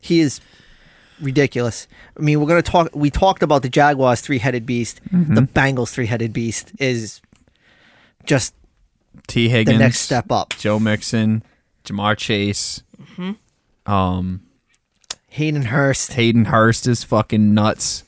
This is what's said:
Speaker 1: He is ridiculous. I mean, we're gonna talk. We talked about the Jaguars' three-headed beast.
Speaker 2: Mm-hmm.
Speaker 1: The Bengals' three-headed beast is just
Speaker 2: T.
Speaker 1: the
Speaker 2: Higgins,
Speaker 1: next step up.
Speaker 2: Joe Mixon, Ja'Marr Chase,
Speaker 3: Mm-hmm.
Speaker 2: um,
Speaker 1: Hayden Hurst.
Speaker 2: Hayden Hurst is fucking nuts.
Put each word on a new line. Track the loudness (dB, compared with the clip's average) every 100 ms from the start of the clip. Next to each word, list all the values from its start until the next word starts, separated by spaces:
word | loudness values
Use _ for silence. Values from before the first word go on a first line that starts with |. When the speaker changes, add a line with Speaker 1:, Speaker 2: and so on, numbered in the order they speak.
Speaker 1:
He | 0 2
is | 2 -2 -14 _ _ _ _ _ _ _
ridiculous. | -4 0 0 0 -4 -6 -14 -20 -20 -4
I |
mean, | 0 0
we're | 2
gonna | 2
talk. | 2 0 0
We | -2 -4
talked | 0 0 2
about | 2 2
the | 2
Jaguars' | 2 2 4 2 0
three-headed | -2 -2 -2 -4 -4
beast. | -4 -4 -8 -4
Speaker 2:
Mm-hmm. | 0 2 2
Speaker 1:
The |
Bengals' | 2 2 0 0 -4
three-headed | -4 -4 -4 -4
beast | -4 -4 -6 -8 -6
is | -4 -4 -6 -14 _ _ _ _ _ _ _ _ _ _ -2
just | 0 0 _ _ _ _ _ _ -20 -6
Speaker 2:
T. | 0 2
Speaker 1:
the |
Speaker 2:
Higgins, | 2 4 4
Speaker 1:
next | 4 2
step | -2 -2 0
up. | -2 -2 -6
Speaker 2:
Joe | -2 0
Mixon, | 0 -2 -2 -2 0 0 -4 _ _ _ -12
Ja'Marr | -4 -2 -2
Chase, | -2 -2 -2 -4 -6 -10 _ -20
Speaker 3:
Mm-hmm. | -20 -12 -10 -10 _ _ _ _ -4
Speaker 2:
um, | 0 0 -2 -4 -8 _ _ _ _ _ _ _ -16 _
Speaker 1:
Hayden | -6 -4 -2
Hurst. | -2 0 0 0 -2
Speaker 2:
Hayden | 0 2 4 4
Hurst | 4 4 2 0
is | -2
fucking | 0 0 0 2 4
nuts. | 4 2 -2 -6 -8